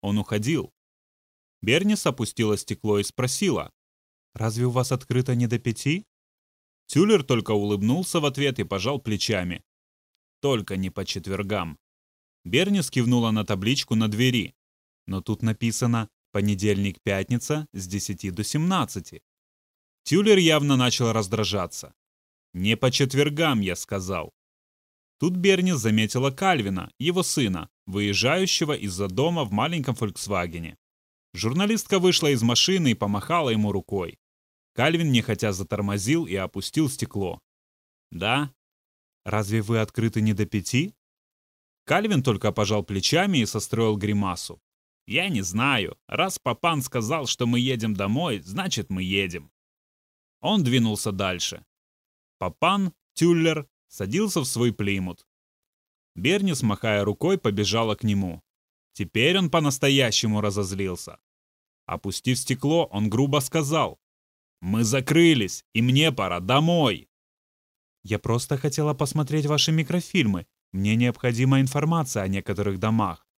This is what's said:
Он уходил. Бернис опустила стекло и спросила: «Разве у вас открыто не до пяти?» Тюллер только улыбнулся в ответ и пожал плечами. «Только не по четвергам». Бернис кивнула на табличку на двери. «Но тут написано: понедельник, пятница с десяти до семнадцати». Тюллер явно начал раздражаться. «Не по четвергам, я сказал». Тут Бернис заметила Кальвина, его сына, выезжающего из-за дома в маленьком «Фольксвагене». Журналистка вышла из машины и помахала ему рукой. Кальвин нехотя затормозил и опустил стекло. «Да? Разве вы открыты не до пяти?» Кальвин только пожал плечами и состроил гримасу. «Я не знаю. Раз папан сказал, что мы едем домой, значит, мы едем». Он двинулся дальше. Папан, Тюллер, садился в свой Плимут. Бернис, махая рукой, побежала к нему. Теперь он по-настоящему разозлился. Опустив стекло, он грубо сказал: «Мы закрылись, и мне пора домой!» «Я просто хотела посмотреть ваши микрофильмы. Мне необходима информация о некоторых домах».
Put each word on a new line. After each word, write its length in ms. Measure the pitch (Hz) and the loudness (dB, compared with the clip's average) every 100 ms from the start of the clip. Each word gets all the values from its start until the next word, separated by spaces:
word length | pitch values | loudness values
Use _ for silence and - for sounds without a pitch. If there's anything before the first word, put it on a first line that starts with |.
Он 180 | 101 104 | 0 -2
уходил. 540 | - 107 107 156 - _ _ _ _ _ _ _ _ _ | 0 -2 0 -2 -2 _ _ _ _ _ _ _ _ _
Бернис 440 | 101 139 202 214 165 | 0 2 2 0 0
опустила 500 | 131 113 - 110 104 | -2 -6 -2 0 0
стекло 420 | - 104 107 104 | -4 -8 0 0
и 40 | |
спросила: 720 | 101 - 127 - 196 110 71 _ _ _ _ _ _ | 0 -2 -4 0 0 -2 -4 _ _ _ _ _ _
«Разве 320 | - 110 110 123 | -4 -4 0 0
у 40 | |
вас 220 | 120 127 | 0 -2
открыто 420 | 127 - 123 127 | -4 -2 -2 0
не 120 | 123 120 | 0 0
до 120 | 120 | 0
пяти?» 460 | - 110 139 165 - _ _ _ _ _ _ _ _ | -2 -4 -2 -2 -6 _ _ _ _ _ _ _ _
Тюллер 380 | 139 202 214 | 2 4 4
только 280 | 139 123 104 | 4 0 2
улыбнулся 680 | 107 104 104 104 143 185 175 | 0 2 2 2 2 0 0
в 60 | 147 | 0
ответ 320 | 139 139 127 | 0 -2 -2
и 60 | |
пожал 360 | 92 98 98 143 | -4 -2 -2 -4
плечами. 640 | - 104 - 104 90 85 _ _ _ _ _ _ _ _ | -2 -4 0 -2 -2 -8 _ _ _ _ _ _ _ _
«Только 360 | 143 127 98 95 | -2 -2 -2 -4
не 140 | 95 | -4
по 140 | 92 | -6
четвергам». 760 | 95 101 92 95 98 104 85 76 _ _ _ _ _ _ | -8 -8 -6 -6 -2 -4 -4 -10 _ _ _ _ _ _
Бернис 460 | - 120 190 202 147 | -2 0 2 0 0
кивнула 400 | - 120 123 117 | 0 2 4 4
на 140 | 110 | 0
табличку 500 | 101 101 101 135 - | 0 -2 0 -2 0
на 140 | 110 110 | 0 0
двери. 460 | 104 127 123 90 _ _ _ _ _ - | 2 2 2 -2 _ _ _ _ _ -8
«Но 160 | 95 | -8
тут 200 | 90 107 | -4 -2
написано: 680 | 113 110 117 110 123 117 110 _ _ | -2 -2 -2 0 0 0 -4 _ _
понедельник, 680 | 101 101 101 104 98 101 90 | -2 0 2 2 2 0 -2
пятница 640 | - 98 95 120 - 151 151 | -2 -2 0 -2 -2 -4 -4
с 140 | 95 92 | -10 -6
десяти 420 | 98 - 95 98 | -6 -6 -6 -6
до 140 | 87 | -6
семнадцати». 800 | 107 147 165 185 120 - 82 - _ _ _ _ _ _ _ _ | -4 -2 0 0 -2 -6 -12 -20 _ _ _ _ _ _ _ _
Тюллер 320 | - 160 208 202 | 0 2 6 6
явно 400 | 165 156 143 135 | 8 4 4 4
начал 360 | 123 - 117 | 4 2 0
раздражаться. 840 | 113 98 107 101 101 87 - 71 _ _ _ _ _ _ | 0 -2 -2 -2 -2 -4 -8 -16 _ _ _ _ _ _
«Не 240 | 87 95 113 | -4 0 2
по 140 | 127 | 2
четвергам, 680 | 127 135 131 151 147 165 120 | 2 0 2 0 2 0 2
я 140 | 98 | 0
сказал». 580 | 87 - 101 92 92 78 _ _ _ _ _ _ _ _ _ | -4 -6 -6 -4 -6 -6 _ _ _ _ _ _ _ _ _
Тут 140 | 160 | -2
Бернис 460 | 180 190 190 180 160 | 2 2 4 2 0
заметила 520 | 110 107 110 127 135 | 2 2 2 0 -2
Кальвина, 640 | 135 196 170 101 92 87 _ | 0 0 2 0 -4 -8 _
его 240 | 143 180 | -2 0
сына, 480 | 180 - 117 90 78 _ - | 0 0 0 -2 -6 _ -8
выезжающего 880 | 95 104 98 113 170 190 - 156 | -4 -2 0 0 0 0 -2 -2
из-за 340 | 143 101 90 98 | -4 -6 -4 -4
дома 360 | 92 151 175 | 0 0 0
в 60 | 127 | -2
маленьком 440 | 101 131 135 131 | -2 -2 -2 -4
«Фольксвагене». 840 | 120 110 - - 98 87 82 82 - _ _ _ _ _ | -4 -4 -6 -4 -4 -4 -6 -12 -14 _ _ _ _ _
Журналистка 680 | 90 107 143 202 220 - 190 | -6 -4 0 0 0 0 2
вышла 300 | 180 175 156 | 4 4 2
из 140 | 131 | 2
машины 480 | 117 120 - 190 151 | 2 2 2 2 2
и 40 | |
помахала 540 | 110 104 101 - 170 147 | 2 0 -2 0 0 2
ему 220 | 110 104 | 0 0
рукой. 460 | 98 - 98 85 - _ _ _ _ _ | -2 -4 -6 -6 -10 _ _ _ _ _
Кальвин 360 | - 135 165 165 | -2 0 2 2
нехотя 420 | 123 110 104 110 | 2 2 -2 -2
затормозил 760 | 92 95 101 101 101 98 160 139 | -2 -4 -4 -2 -2 0 0 0
и 80 | |
опустил 560 | 95 92 - 95 - 151 | -4 -4 -6 -6 0 0
стекло. 500 | 131 - 104 92 85 _ _ _ _ _ _ _ | -2 -6 -4 -6 -8 _ _ _ _ _ _ _
«Да? 420 | 87 98 135 147 _ _ _ _ _ _ _ | -6 -2 -2 -2 _ _ _ _ _ _ _
Разве 380 | - 104 101 110 | -6 -4 0 -2
вы 160 | 104 113 | 0 0
открыты 420 | 110 - 113 110 | 0 0 -2 2
не 140 | 107 | 0
до 100 | 104 | 2
пяти?» 500 | 104 104 92 120 180 - _ _ _ _ _ _ _ _ | 0 -2 -2 -2 -2 -8 _ _ _ _ _ _ _ _
Кальвин 380 | - 160 214 185 | -2 0 2 2
только 300 | 127 101 - | 2 2 0
пожал 300 | - 101 107 | 0 0 0
плечами 560 | 98 98 - 160 202 170 | -2 -2 0 2 2 2
и 80 | 107 | 0
состроил 500 | 110 - 110 113 107 | -2 -4 0 2 2
гримасу. 640 | 104 104 101 87 - 85 _ _ _ _ - | 0 0 -2 -4 -10 -14 _ _ _ _ -6
«Я 240 | 117 190 | -2 -2
не 100 | 143 | -2
знаю. 560 | 92 95 131 131 92 - _ | -2 -2 0 0 -2 -8 _
Раз 300 | - 185 - | -4 -2 -2
папан 440 | - 117 170 156 | -6 -2 -2 -2
сказал, 440 | 131 127 110 160 123 | -4 -4 -4 -4 -4
что 200 | - 120 | -2 0
мы 120 | 123 | 2
едем 360 | 127 123 110 | 0 -2 -2
домой, 460 | 98 98 120 170 107 | -2 -2 -2 -2 -4
значит, 460 | 80 104 185 120 101 | -6 -6 -4 -4 -4
мы 120 | 95 | -4
едем». 480 | 92 98 95 85 73 _ _ _ _ _ _ _ _ _ | 0 0 0 -6 -14 _ _ _ _ _ _ _ _ _
Он 200 | 151 214 | -2 2
двинулся 480 | 135 127 113 104 110 | 2 2 2 0 -4
дальше. 540 | 95 95 90 - 80 _ _ _ _ _ _ _ _ | -2 -2 -2 -6 -10 _ _ _ _ _ _ _ _
Папан, 540 | 92 - 165 202 190 - _ | -8 -2 0 0 -2 -6 _
Тюллер, 520 | - 165 170 160 156 143 _ _ | 0 4 4 4 0 -6 _ _
садился 520 | - 95 139 214 175 | -8 -4 -2 0 -2
в 60 | 131 | -2
свой 260 | 113 120 | 0 0
Плимут. 540 | 113 101 98 92 87 _ _ _ _ _ _ _ _ _ | 0 -2 -2 -4 -8 _ _ _ _ _ _ _ _ _
Бернис, 480 | - 107 196 196 139 | -2 0 2 0 0
махая 420 | 117 101 113 104 | 0 0 0 2
рукой, 340 | 101 101 165 196 | 2 0 0 0
побежала 560 | 117 101 98 107 113 | 0 0 0 0 0
к 100 | 104 | 0
нему. 380 | 113 101 95 82 _ _ _ _ _ | 0 0 -2 -8 _ _ _ _ _
Теперь 460 | - 98 110 131 185 | -8 -4 2 2 4
он 120 | 180 | 2
по-настоящему 880 | 147 147 131 139 139 123 - 113 107 | 2 2 2 2 4 2 2 0 0
разозлился. 800 | 104 98 95 98 98 87 - - _ _ _ _ _ _ | 0 -2 -4 -4 -6 -6 -12 -18 _ _ _ _ _ _
Опустив 540 | - 85 98 92 - 127 | -10 -8 -6 -4 -2 -2
стекло, 480 | - 131 139 165 160 | -2 -2 2 2 0
он 240 | 101 107 | 0 0
грубо 300 | 107 139 143 | 2 2 2
сказал: 600 | 135 165 143 160 113 - _ _ _ _ _ _ | 0 -2 0 0 -2 -6 _ _ _ _ _ _
«Мы 220 | 90 107 | -2 0
закрылись, 800 | 113 135 131 151 170 147 98 - _ | 2 2 2 6 6 6 2 -6 _
и 80 | 110 | 0
мне 280 | 120 131 160 | 4 4 4
пора 280 | 127 95 87 | 2 -2 -2
домой!» 680 | 90 131 160 175 139 87 - _ _ _ _ _ _ _ _ _ | 2 2 4 4 2 0 -8 _ _ _ _ _ _ _ _ _
«Я 160 | 92 107 | -6 -4
просто 380 | - 117 - 139 | 0 -2 -2 -2
хотела 380 | 147 139 151 | -2 -2 -2
посмотреть 520 | 143 143 156 143 151 147 | 0 -2 -2 0 -2 0
ваши 260 | 151 - | 0 2
микрофильмы. 760 | 160 160 180 - 190 117 95 82 _ _ | 2 2 -2 0 2 2 0 -6 _ _
Мне 240 | 95 101 113 | -2 2 4
необходима 640 | 123 117 127 117 131 135 | 2 2 -2 2 4 4
информация 600 | 131 143 156 165 147 - | 4 0 0 0 0 -2
о 60 | 95 | -2
некоторых 500 | 98 95 98 101 95 | -2 -4 -2 -2 0
домах». 480 | 107 113 98 82 _ | 0 2 0 -4 _